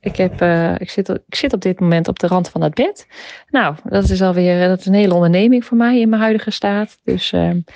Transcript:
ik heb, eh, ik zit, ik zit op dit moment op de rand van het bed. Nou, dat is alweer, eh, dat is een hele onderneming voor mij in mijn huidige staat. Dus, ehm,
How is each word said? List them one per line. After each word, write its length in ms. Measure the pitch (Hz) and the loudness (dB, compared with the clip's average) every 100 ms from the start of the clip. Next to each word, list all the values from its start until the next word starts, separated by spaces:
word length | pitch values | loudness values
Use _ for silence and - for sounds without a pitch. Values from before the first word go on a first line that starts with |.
ik 160 | - - | -8 -2
heb, 240 | 185 - | -4 0
eh, 340 | 175 170 170 175 | 0 0 0 -4
ik 120 | - | -6
zit, 180 | - 190 | -6 -6
ik 260 | 190 - | -8 -8
zit 180 | - 277 | -6 -4
op 80 | 202 | -2
dit 200 | 185 180 | -2 0
moment 280 | 175 165 170 | 0 0 -2
op 100 | 185 | -4
de 80 | 175 | -2
rand 220 | 180 175 | -2 -2
van 120 | 170 | -4
het 120 | 156 | -2
bed. 320 | 156 349 - - - - - _ | 0 -2 -4 -18 -20 -20 -20 _
Nou, 240 | 262 165 156 | 0 0 -4
dat 240 | - 196 190 | -4 0 0
is 140 | 190 | 2
alweer, 400 | 190 180 180 180 | 2 2 2 2
eh, 60 | 180 | 2
dat 100 | 185 | 0
is 80 | 190 | 2
een 80 | |
hele 200 | 202 196 | 2 4
onderneming 500 | 175 170 180 233 247 | 4 4 4 4 2
voor 120 | - 233 | 2 0
mij 240 | 233 247 | 2 2
in 80 | 226 | 2
mijn 140 | 220 | 2
huidige 280 | 220 220 214 | 0 0 -4
staat. 480 | - 202 202 214 _ | -4 -2 -2 -4 _
Dus, 280 | - 185 - | -6 -4 -2
ehm, 280 | - 170 175 - | -2 0 -2 -6